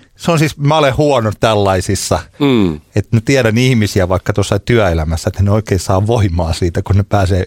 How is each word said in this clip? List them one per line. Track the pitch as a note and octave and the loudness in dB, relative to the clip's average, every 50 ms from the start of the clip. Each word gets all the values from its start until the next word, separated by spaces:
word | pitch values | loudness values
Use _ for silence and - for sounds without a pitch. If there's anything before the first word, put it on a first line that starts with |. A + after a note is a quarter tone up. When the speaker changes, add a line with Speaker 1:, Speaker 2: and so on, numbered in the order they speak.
| - _ _ | -20 _ _
Speaker 1:
se | - - F3+ E3+ | -8 -4 -2 0
on | D3+ | 0
siis, | D#3+ D3+ - | 0 -2 -2
mä | - D3 C#3+ D3+ D#3 | -2 -2 0 2 2
olen | D3+ C3+ A#2+ | 2 2 2
huono | - D3+ D3 C#3 B2 A2 A2 G2 - | 2 0 2 2 2 0 -2 -2 0
tällaisissa. | - A#2 A2 G#2 G2+ G2 F#2+ F#2 - - G2 - - - F#2+ F2 - - - - | 0 0 2 2 2 2 0 0 0 -2 -4 -4 -2 -2 -4 -4 -4 -8 -6 -2
Speaker 2:
Mm. | D3 C#3 C3 A2+ G2+ F2 D#2 D2+ - _ _ | 0 2 2 2 2 0 -2 -4 -10 _ _
Speaker 1:
Et | A2 G2 - A#2 | -6 -2 0 -2
mä | A2+ A2 | -2 0
tiedän | - C#3 C3+ B2 A2 G#2+ A#2 | 0 0 2 2 2 2 2
ihmisiä | B2+ C3 C3 A2+ G#2 G2 - G#2 F#2 F2 | 2 2 2 2 0 0 0 0 0 0
vaikka | F#2 F2 - - F#2+ | 0 -2 -2 -2 -2
tuossa | - G2 - G#2+ G2+ | -2 -2 0 -2 -2
työelämässä, | - - B2 A#2 G#2 F2+ E2+ E2 D#2 D#2+ E2 D#2+ - - | 0 0 0 2 2 2 0 0 -2 -2 -4 -4 -4 -6
että | G2 - G2 | -2 0 0
ne | G2 | 2
oikein | G2+ A2 G#2 - G2+ F2+ | 2 0 0 0 -2 -2
saa | - - G2 F#2 G2+ | -2 -2 -2 0 0
voimaa | G#2 A#2 B2 G2+ G2+ E2 E2+ E2+ D#2+ - | 0 0 0 0 0 0 -2 -2 -2 -2
siitä, | - F#2+ F2 E2 - F#2+ | -2 -2 -4 -2 -4 -2
kun | - F#2+ | 0 0
ne | G2+ G2+ - | 0 0 0
pääsee | - G#2 G2 F2 G2 F2+ F#2 | 0 0 0 0 0 -2 -2